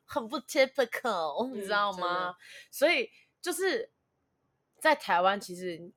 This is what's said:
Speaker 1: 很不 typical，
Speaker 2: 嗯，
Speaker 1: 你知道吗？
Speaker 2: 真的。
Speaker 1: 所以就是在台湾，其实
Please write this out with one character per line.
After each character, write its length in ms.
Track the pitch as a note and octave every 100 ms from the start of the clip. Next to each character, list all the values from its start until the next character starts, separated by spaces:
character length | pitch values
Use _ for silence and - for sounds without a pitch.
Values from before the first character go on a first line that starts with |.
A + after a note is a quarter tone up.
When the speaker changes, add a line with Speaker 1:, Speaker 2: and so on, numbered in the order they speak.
Speaker 1:
很 240 | _ D4 A3
不 100 | C4+
typical， 1040 | - D4 C4 - A#3+ - A#3+ F#3+ D#3 D3 B3+
Speaker 2:
嗯， 80 | A#3+
Speaker 1:
你 60 |
知 80 | G3
道 240 | G#3 G3+
吗？ 40 | F#3
Speaker 2:
真 60 |
的。 320 | F3 F3 F3+ - - - -
Speaker 1:
所 220 | - D4
以 180 | D#4+ - _ _ _
就 120 | F4
是 360 | F4 F#4+ D4 - _ _ _ _ _ _ _ _ _
在 140 | -
台 280 | C4+ - F3
湾， 180 | F#3 G3+
其 140 | F#3+ F3+
实 360 | F#3 E3 F3